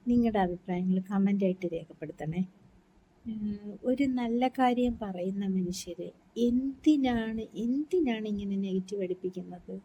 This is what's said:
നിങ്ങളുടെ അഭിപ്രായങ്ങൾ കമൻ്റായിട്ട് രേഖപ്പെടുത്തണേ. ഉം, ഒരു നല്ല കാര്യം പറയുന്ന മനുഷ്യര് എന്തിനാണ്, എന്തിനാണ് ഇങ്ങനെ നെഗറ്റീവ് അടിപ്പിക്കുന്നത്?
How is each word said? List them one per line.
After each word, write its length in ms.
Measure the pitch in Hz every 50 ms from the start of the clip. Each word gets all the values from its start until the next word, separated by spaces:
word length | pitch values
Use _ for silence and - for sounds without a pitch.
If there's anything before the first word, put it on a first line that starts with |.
| _
നിങ്ങളുടെ 360 | 240 240 240 233 226 214 208 190 175
അഭിപ്രായങ്ങൾ 520 | 180 175 _ - 180 180 185 185 185 185 185 185
കമൻ്റായിട്ട് 540 | 208 196 196 190 202 202 196 190 185 185 - 170 165
രേഖപ്പെടുത്തണേ. 680 | 165 160 - 156 - 160 151 151 - 160 156 165 180 185 185 _ _ _ - _ - _ _ _ - _ _ _ _ _
ഉം, 300 | 240 220 220 208 208 202 202 208 208 202 - -
ഒരു 240 | 247 262 254 285 277 254 247
നല്ല 320 | 240 233 233 240 247 262 254 -
കാര്യം 340 | 262 247 247 240 247 247 240 - 220
പറയുന്ന 400 | 202 185 180 175 190 196 196 202 190 190
മനുഷ്യര് 540 | 190 180 175 185 - - 185 170 - 175 175 - _ _ _ _ 220 233 240
എന്തിനാണ്, 920 | 240 254 262 277 269 - - 311 311 285 262 254 240 233 220 220 220 220 220 - - - 220
എന്തിനാണ് 640 | 233 254 277 302 302 - 370 320 254 226 220 214 214 208
ഇങ്ങനെ 220 | 202 202 196 196 196 196 196
നെഗറ്റീവ് 360 | 185 190 185 190 208 202 190 175
അടിപ്പിക്കുന്നത്? 680 | 185 180 - 185 185 185 180 180 175 175 - - 185 196 -